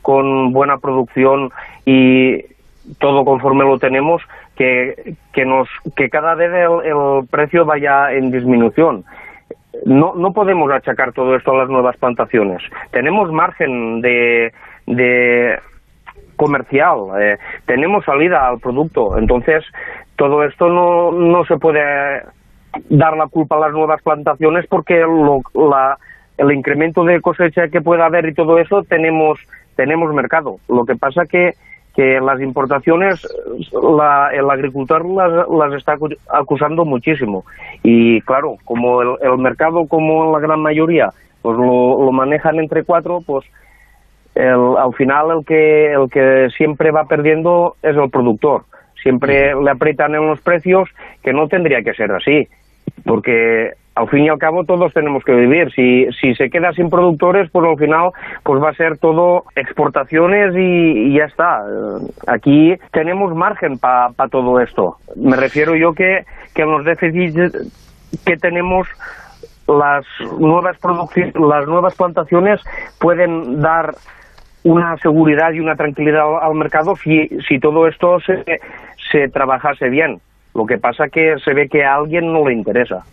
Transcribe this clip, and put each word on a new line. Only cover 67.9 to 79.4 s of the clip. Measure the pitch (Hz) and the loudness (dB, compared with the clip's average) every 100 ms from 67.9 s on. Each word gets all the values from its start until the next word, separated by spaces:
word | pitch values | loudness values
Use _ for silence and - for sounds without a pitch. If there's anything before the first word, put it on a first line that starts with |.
| - - - | -20 -16 -8
que | - 170 | -4 -2
tenemos, | 180 170 180 185 185 - - - - - - - - | -2 -2 -2 -2 -4 -10 -20 -20 -20 -20 -20 -16 0
las | 147 143 143 135 - - - | 0 2 -2 -4 -16 -14 -2
nuevas | 156 170 180 175 | 2 2 0 -4
producci-, | 180 175 170 - 175 | -4 -4 -4 -4 -4
las | 156 151 147 143 | 0 2 2 0
nuevas | 170 180 | 0 -2
plantaciones | 180 180 170 160 170 190 202 - - - _ | -2 -4 -2 0 2 2 0 -4 -16 -16 _
pueden | 160 170 175 165 135 139 | 0 2 0 -2 -6 -2
dar | 151 165 156 151 - - - - - _ 175 | 0 0 -2 -8 -20 -20 -20 -20 -20 _ 0
una | 165 170 165 | 2 0 -2
seguridad | 165 156 156 147 165 | 0 2 4 4 0
y | 160 | -2
una | 160 | -4
tranquilidad | 151 151 143 151 151 | -2 -4 -2 0 2
al, | 151 160 156 | 0 0 -2
al | |
mercado | 156 151 156 160 190 | -2 -2 -2 -2 -2
si, | - 156 156 - 147 | 0 0 0 -6 -4
si | 139 | 0
todo | 151 156 165 | 0 2 0
esto | 156 180 175 | 2 0 0
se, | 165 185 - 160 - - - - - | 0 -4 -4 -8 -8 -20 -20 -20 -2
se | 151 139 | 0 0
trabajase | 139 | -2